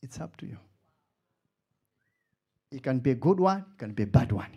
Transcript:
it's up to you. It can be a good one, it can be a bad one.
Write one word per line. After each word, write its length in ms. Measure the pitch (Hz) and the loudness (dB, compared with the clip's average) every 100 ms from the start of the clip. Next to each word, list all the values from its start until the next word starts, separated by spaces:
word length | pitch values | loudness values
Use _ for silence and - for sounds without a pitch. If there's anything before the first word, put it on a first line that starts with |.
it's 180 | 123 - | -18 -14
up 160 | 165 - | -16 -14
to 100 | - | -16
you. 120 | 98 _ _ _ _ _ _ _ _ _ _ _ _ _ _ _ _ _ _ _ _ _ | -16 _ _ _ _ _ _ _ _ _ _ _ _ _ _ _ _ _ _ _ _ _
It 120 | 139 | -8
can 160 | 135 131 | -2 0
be 140 | 131 | 2
a 20 | |
good 260 | 123 160 190 | 2 2 4
one, 200 | 185 196 | 2 0
it 180 | 190 - | -6 -14
can 140 | 107 | -10
be 100 | 104 | -4
a 40 | 101 | 4
bad 240 | 131 - | 4 4
one. 200 | 101 - | -4 -6